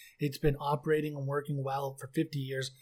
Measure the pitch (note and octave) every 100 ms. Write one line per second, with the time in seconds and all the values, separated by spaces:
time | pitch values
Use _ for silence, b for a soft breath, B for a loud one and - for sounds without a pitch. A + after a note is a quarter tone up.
0 | B B D3 C3+ D3+ C#3 C#3 C#3+ D#3 D#3
1 | D3+ C#3+ C3+ C#3+ C#3+ C#3+ C3+ C#3 C#3 C3
2 | C3+ D#3+ D#3+ C#3+ C3 C3+ C3 B